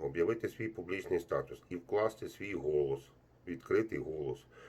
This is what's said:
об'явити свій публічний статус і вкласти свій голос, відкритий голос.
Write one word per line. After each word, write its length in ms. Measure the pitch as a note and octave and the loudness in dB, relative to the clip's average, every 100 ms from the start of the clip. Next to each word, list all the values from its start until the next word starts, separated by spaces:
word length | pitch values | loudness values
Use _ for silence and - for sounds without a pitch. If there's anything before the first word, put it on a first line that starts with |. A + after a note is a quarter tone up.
об'явити 480 | D#2 D#2 E2+ A2+ G2+ | -2 2 2 2 -2
свій 180 | - A2 | -4 -6
публічний 520 | A2 F2 F#2+ F2+ F2+ | -6 -4 -4 0 0
статус 420 | D#2+ C#2+ C2+ - - | 2 -2 -2 -10 -8
і 60 | F2 | -8
вкласти 540 | - G#2 A2 - F2+ | 0 2 2 0 -12
свій 240 | - G2 | -10 -6
голос, 580 | F#2 D2 D2+ C#2+ C#2 - - _ _ - | -2 2 4 4 0 -6 -20 _ _ -8
відкритий 520 | E2+ - G2 A2 D2 | -8 2 4 4 -2
голос. 460 | D#2 D#2 C#2 A#1 - - | -4 -4 -4 -4 -10 -20